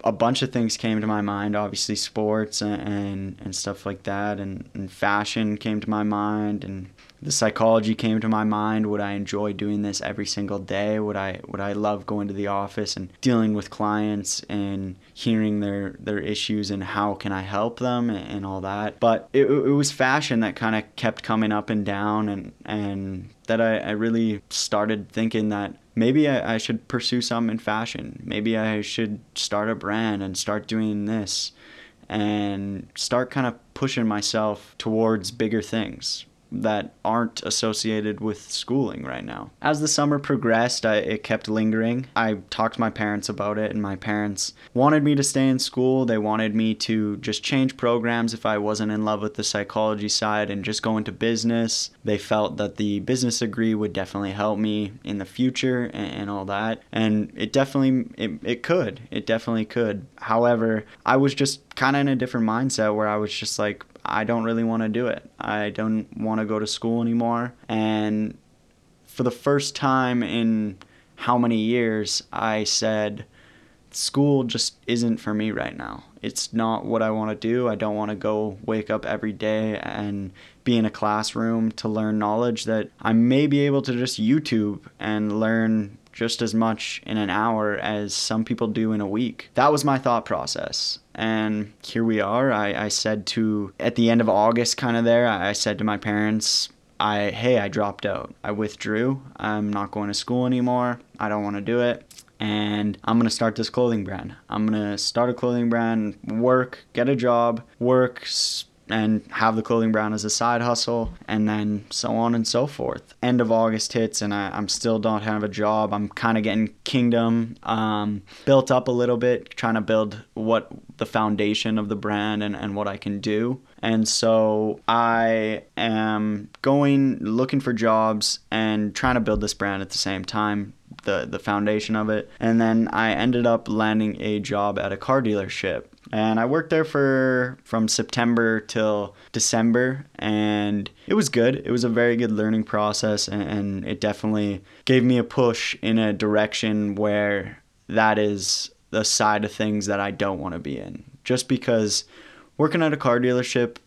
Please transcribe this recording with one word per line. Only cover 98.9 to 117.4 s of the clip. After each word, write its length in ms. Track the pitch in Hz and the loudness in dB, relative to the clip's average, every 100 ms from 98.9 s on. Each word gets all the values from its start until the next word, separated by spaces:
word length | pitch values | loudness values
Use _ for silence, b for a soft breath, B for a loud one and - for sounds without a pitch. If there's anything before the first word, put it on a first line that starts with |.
| 107 123 135 131 - | 0 0 -2 -6 -8
I'm 340 | 107 107 104 | -4 -2 -2
not 200 | 101 101 | -2 -4
going 160 | 104 101 | -4 -4
to 60 | |
school 320 | 101 - 123 123 | -4 -2 0 0
anymore. 560 | 127 123 123 123 120 - - | 2 2 2 0 -4 -10 -6
I 80 | 107 | -4
don't 160 | 107 | -2
wanna 180 | 104 101 | -4 -4
do 200 | 101 120 | -2 2
it. 420 | 120 117 - - - - | 2 -2 -8 -20 -18 -8
And 580 | 110 107 104 107 104 98 | -2 -2 0 0 0 -2
I'm 140 | - 113 | 0 2
gonna 100 | 113 | 2
start 260 | - 117 107 | 2 0 0
this 140 | 110 | -2
clothing 360 | - 123 113 92 | 0 0 0 -4
brand. 300 | 95 - - - | -8 -10 -14 -8
I'm 160 | 104 107 | -2 0
gonna 320 | 107 104 101 | 0 -2 -2
start 320 | - 120 123 | -2 0 0
a 40 | |
clothing 360 | 120 123 120 117 | 0 0 0 2
brand, 480 | 117 113 113 107 95 - | 2 2 0 -2 -4 -6
work, 540 | 110 123 127 127 - - | 2 4 4 2 -6 -6
get 160 | - 123 | 0 2
a 60 | 139 | 2
job, 460 | 123 120 117 113 - - | 4 4 4 0 -6 -2
work, 420 | 120 127 127 - | 4 6 4 0
s-, 420 | - - - - - _ - | -6 -2 -2 -4 -10 _ -4
and 360 | 110 110 110 - | 0 2 0 -2
have 240 | - 113 113 | 0 2 2
the 80 | |
clothing 280 | 110 117 113 | 2 2 2
brand 220 | 110 107 | 2 0
as 120 | 107 104 | -2 -2
a 40 | |
side 320 | - 117 120 | 0 0 2
hustle," 500 | 120 120 - 120 113 - - | 0 0 0 -2 -2 -8 -4
and 220 | 107 107 | 0 0
then 360 | 107 107 104 104 | 0 0 -2 -6
so 260 | - 120 113 | -6 -2 0
on 200 | 117 117 | 2 2
and 120 | 113 | 0
so 200 | 117 143 | 0 0
forth. 480 | 143 - - - - | -2 -6 -6 -10 -4
End 180 | 123 123 | 2 4
of 100 | 113 | 4
August 420 | 113 113 110 - | 4 4 2 -2
hits, 280 | 120 110 - | 0 0 -2
and 100 | 104 | -4
I, 200 | 101 98 - | -2 -4 -4
I'm 120 | 101 | -4
still 320 | - 120 110 | -2 0 0
don't 240 | 110 107 | 2 0
have 200 | 107 107 | -2 -2
a 60 | 107 | -2
job. 420 | 95 107 107 107 | 0 2 2 0
I'm 160 | 104 104 | 0 -4
kinda 320 | - 117 113 | -2 0 0
getting 340 | 107 107 107 - | 2 0 -2 -4
kingdom, 720 | - 135 120 117 117 117 | -2 2 4 4 4 2